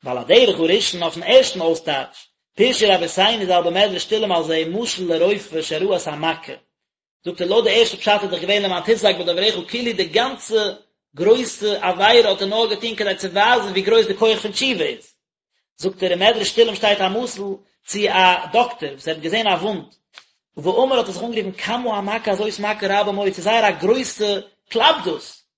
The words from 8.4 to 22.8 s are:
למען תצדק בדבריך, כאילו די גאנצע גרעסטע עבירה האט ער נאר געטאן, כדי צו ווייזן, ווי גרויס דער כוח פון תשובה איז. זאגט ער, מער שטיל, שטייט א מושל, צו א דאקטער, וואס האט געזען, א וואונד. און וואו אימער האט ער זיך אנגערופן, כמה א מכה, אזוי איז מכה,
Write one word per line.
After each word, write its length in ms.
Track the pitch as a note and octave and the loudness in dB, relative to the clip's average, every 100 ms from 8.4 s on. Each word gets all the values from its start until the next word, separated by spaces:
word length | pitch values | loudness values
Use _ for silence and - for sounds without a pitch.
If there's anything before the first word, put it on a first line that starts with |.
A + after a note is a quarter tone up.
| F3 G#3 | -2 0
למען 220 | G3 F3+ | 0 -4
תצדק 320 | F3 A3 G#3 F3 | 0 2 2 0
בדבריך, 360 | F3 F3 G#3 F#3 E3 | -2 0 0 -2 -6
כאילו 260 | A#3+ A#3+ | -6 -4
די 120 | G3+ F3 | -2 -2
גאנצע 580 | D#3 B3 C4+ - A3 G#3 - _ _ _ C3+ | 0 -2 -4 -2 -2 -2 -6 _ _ _ -4
גרעסטע 720 | F3 A#3+ - - G#3 G3 F3+ | 2 2 2 -4 -4 -2 -2
עבירה 420 | F3+ G3+ A#3+ A3+ | 2 4 6 6
האט 120 | G3 | 2
ער 60 | G3 | -2
נאר 220 | G#3+ A3+ | -2 -2
געטאן, 260 | G3+ A3+ G#3 | -2 -6 -4
כדי 200 | G3+ F#3+ | -4 -4
צו 140 | F#3+ | -4
ווייזן, 400 | F3 G#3+ B3 G3+ | 0 4 4 2
ווי 120 | F#3 | -2
גרויס 260 | F#3+ A3+ A3 | 2 4 4
דער 100 | - | 2
כוח 220 | A3+ G#3+ | 2 2
פון 120 | G#3+ | -2
תשובה 320 | G3 C4+ A3 | -4 -2 0
איז. 300 | D3 A#2+ - _ _ _ _ _ _ _ | -2 -6 -14 _ _ _ _ _ _ _
זאגט 260 | F#3+ F#3+ | -8 -4
ער, 120 | F#3 F3+ | -2 2
מער 280 | G3 A3+ | 2 2
שטיל, 320 | G3 - A3+ G3+ | -2 2 2 4
שטייט 260 | G#3+ G3+ | 0 2
א 60 | F#3+ | 0
מושל, 340 | G#3 B3 G3+ G3 G3 _ _ - | -2 -4 -8 -8 -10 _ _ -10
צו 140 | G3+ G#3 | -2 0
א 260 | F3+ F#3 F3+ - | 4 4 2 0
דאקטער, 360 | G#3 A#3+ - D3 | 0 0 -2 -12
וואס 160 | C#3 - | -10 -8
האט 100 | D#3+ | -6
געזען, 300 | D#3+ G#3 A3 | -4 -2 0
א 80 | F3+ | -2
וואונד. 400 | F#3+ G3 C#3+ _ _ - _ _ _ - | -2 -6 -10 _ _ -20 _ _ _ -8
און 80 | D3+ | -2
וואו 180 | A3+ | 0
אימער 140 | C4 C4 | 2 2
האט 100 | G3 | -2
ער 40 | |
זיך 120 | F3+ | -6
אנגערופן, 280 | A3+ A3 F#3+ | -6 -6 -6
כמה 480 | F#3+ - A#3 B3 G#3 | -8 -6 -4 -4 -4
א 20 | |
מכה, 300 | G3+ A3 A3 | -4 -4 -2
אזוי 140 | F#3+ G#3+ | -2 -2
איז 140 | G3+ | -4
מכה, 420 | G#3 G#3+ | -6 -4